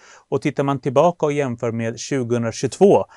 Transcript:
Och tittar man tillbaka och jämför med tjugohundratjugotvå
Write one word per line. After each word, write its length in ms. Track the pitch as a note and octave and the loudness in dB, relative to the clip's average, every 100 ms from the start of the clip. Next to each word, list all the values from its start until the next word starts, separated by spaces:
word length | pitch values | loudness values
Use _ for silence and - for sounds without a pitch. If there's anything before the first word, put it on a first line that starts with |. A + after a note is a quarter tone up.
| - - _ | -20 -20 _
Och 140 | C3+ | -4
tittar 220 | D3+ C#3 | -4 -2
man 160 | C#3 C#3 | -2 -2
tillbaka 460 | D3 C3 E3+ F3 D3+ | 0 2 2 2 -2
och 60 | |
jämför 400 | D3 C3+ A#2+ A#2+ | -2 -4 -4 -4
med 260 | A#2 A2+ A#2 | -4 -6 -8
tjugohundratjugotvå 1080 | - C#3 A#2+ A#2+ A2+ - C#3 - G3 B2 - | -6 -4 -2 -2 -2 -4 -8 2 4 4 2